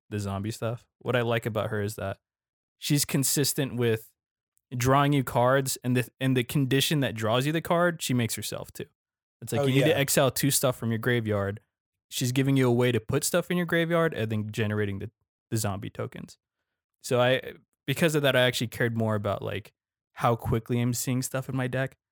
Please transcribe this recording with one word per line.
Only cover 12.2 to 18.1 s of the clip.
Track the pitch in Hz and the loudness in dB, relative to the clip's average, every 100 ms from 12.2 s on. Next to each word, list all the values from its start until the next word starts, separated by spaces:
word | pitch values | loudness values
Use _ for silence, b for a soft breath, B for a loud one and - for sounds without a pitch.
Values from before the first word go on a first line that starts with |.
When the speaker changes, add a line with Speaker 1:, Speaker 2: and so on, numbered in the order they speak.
| 127 | -2
Speaker 1:
giving | 127 135 135 | 0 2 4
you | 127 | 4
a | |
way | 120 123 | 4 2
to | 117 | 0
put | - 143 | 0 -2
stuff | - 175 - | 0 -2 0
in | 180 | -2
your | |
graveyard | 170 170 165 170 165 | 0 0 2 2 0
and | - 110 | 0 -2
then | 110 107 | -2 -4
generating | 110 107 107 104 98 | -2 -2 0 -2 -4
the, | 98 _ _ _ - | -10 _ _ _ -4
the | 110 | -2
zombie | 104 95 107 | -2 -4 -8
tokens. | - 117 - - - _ _ _ _ _ _ | -8 -10 -10 -18 -20 _ _ _ _ _ _
So | - 123 | -2 2
I, | 123 127 - - _ _ - | 4 2 -4 -16 _ _ -4
because | 131 170 | 0 2